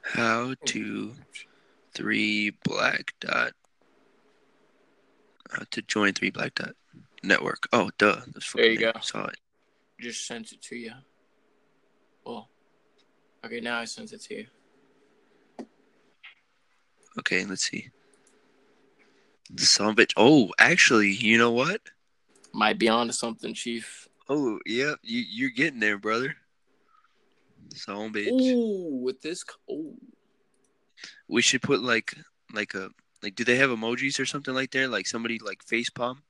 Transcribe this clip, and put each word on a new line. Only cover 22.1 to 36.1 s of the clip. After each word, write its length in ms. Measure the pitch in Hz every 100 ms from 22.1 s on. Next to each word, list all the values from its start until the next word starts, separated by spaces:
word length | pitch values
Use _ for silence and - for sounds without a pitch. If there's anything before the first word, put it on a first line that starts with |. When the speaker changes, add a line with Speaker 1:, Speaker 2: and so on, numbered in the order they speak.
| _ _ _ -
Speaker 2:
Might 260 | 107 107 104
be 80 | 113
onto 240 | 113 117
something, 420 | 107 117 113 117
Chief. 540 | 113 120 117 110 - - _ -
Speaker 1:
Oh, 300 | 147 135 104 -
yeah, 280 | 113 143 151
you, 200 | - 117 117
you're 200 | 107 131
getting 320 | 117 156 127
there, 160 | 107 101
brother. 380 | 107 113 135 - _ _ _ _ _ _ _ _ _ _ _ _ - -
Son 200 | - 101
of 180 | 107 107
a 40 |
bitch. 100 | 104
Speaker 2:
Ooh, 680 | 254 254 247 226 196 170 131
with 180 | 127 131
this. 220 | 151 180
Co-, 140 | - - -
ooh. 280 | 131 156 - - _ _ _ _ _ _ _ _ - - - _
Speaker 1:
We 140 | 120
should 200 | - 131
put, 220 | - 135
like, 320 | 123 113 - - - _ _
like 200 | 110 104 98
a, 140 | 95 _ _ _
like, 140 | 104 98
do 80 |
they 140 | 117 123
have 140 | 135
emojis 480 | 117 113 123 139 139
or 40 | 131
something 280 | 143 139
like 180 | 131 131
there? 160 | 131 131
Like 180 | 110 95
somebody, 320 | 117 117 113
like, 240 | 104 98
face 260 | - 117 117
palm? 320 | - 120